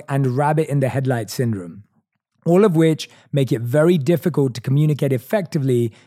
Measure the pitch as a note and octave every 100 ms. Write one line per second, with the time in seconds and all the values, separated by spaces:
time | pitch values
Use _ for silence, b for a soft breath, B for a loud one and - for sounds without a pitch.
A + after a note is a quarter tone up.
0 | - C#3 C3 B2 C#3+ D3+ D#3 C#3+ C3 C#3
1 | C3 A#2+ G#2 - A#2+ G2+ E2+ D#2+ - _
2 | _ _ _ _ E3 F3+ G#3+ D#3+ D#3+ D#3
3 | - b b C#3 C3+ B2+ A#2+ D3 D#3+ F3+
4 | B2+ F3 F#3 D3+ C3+ A#2+ - C#3 D3+ C#3+
5 | C#3+ C3 - G#3+ E3 D#3+ C3+ B2 A#2 b